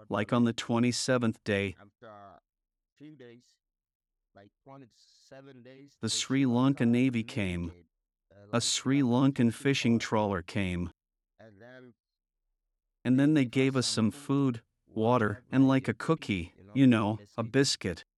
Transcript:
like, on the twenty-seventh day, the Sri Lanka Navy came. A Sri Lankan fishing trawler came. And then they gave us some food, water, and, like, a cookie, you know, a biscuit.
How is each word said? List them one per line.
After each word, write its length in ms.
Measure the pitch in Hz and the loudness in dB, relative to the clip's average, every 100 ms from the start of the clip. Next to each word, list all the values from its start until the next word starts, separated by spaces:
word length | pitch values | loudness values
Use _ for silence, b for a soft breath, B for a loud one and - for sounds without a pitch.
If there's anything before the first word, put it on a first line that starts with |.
| - | -8
like, 240 | 110 107 | -6 -2
on 120 | 123 117 | 0 0
the 80 | |
twenty-seventh 920 | 117 - 143 123 117 - 127 113 - | -2 -4 0 0 -2 -2 0 0 -4
day, 320 | - 98 98 90 101 _ 113 104 98 87 _ _ _ _ _ _ 151 147 123 120 _ _ _ _ _ _ _ _ _ 98 101 _ 135 139 117 _ _ _ _ 135 139 127 120 135 143 _ | -4 -2 -2 -8 -20 _ -20 -20 -20 -20 _ _ _ _ _ _ -20 -20 -20 -20 _ _ _ _ _ _ _ _ _ -20 -20 _ -20 -20 -20 _ _ _ _ -20 -20 -20 -20 -20 -20 _
the 80 | 113 | -6
Sri 360 | - - 135 135 | -4 0 2 4
Lanka 400 | 120 135 135 120 | 4 2 2 2
Navy 380 | 120 131 120 | 4 2 0
came. 480 | 113 113 95 87 87 87 _ _ _ _ _ 98 101 | -4 -4 -4 -4 -8 -12 _ _ _ _ _ -20 -6
A 80 | 120 | -4
Sri 400 | - - 127 139 | -2 -2 0 2
Lankan 500 | 127 123 135 139 117 | 2 4 2 2 0
fishing 460 | - 139 135 120 117 | 0 -2 0 2 0
trawler 460 | - 110 104 92 | 0 -2 0 -4
came. 480 | 87 104 92 87 87 - _ _ _ _ 110 98 120 127 127 _ _ _ _ _ _ _ _ _ _ _ | -4 -4 -4 -4 -6 -12 _ _ _ _ -20 -20 -20 -20 -20 _ _ _ _ _ _ _ _ _ _ _
And 160 | 123 127 | 0 2
then 140 | 143 | 4
they 120 | 156 120 | 2 2
gave 300 | 131 135 135 | 0 0 0
us 120 | - | -2
some 240 | - 107 | 0 0
food, 500 | - - 139 135 117 - _ _ | -2 -2 0 0 -2 -12 _ _
water, 540 | 110 110 123 107 101 - | -2 0 2 0 -4 -2
and, 160 | 131 135 | 2 4
like, 200 | 135 131 | 2 -2
a 60 | |
cookie, 600 | - - 165 - 95 87 - 95 123 | -4 -4 -4 -2 -6 -6 -14 -8 2
you 100 | 131 | 4
know, 320 | 113 104 110 104 - | 4 0 -4 -8 -10
a 60 | |
biscuit. 600 | 113 135 139 - 98 85 - | -2 0 0 -2 -6 -8 -14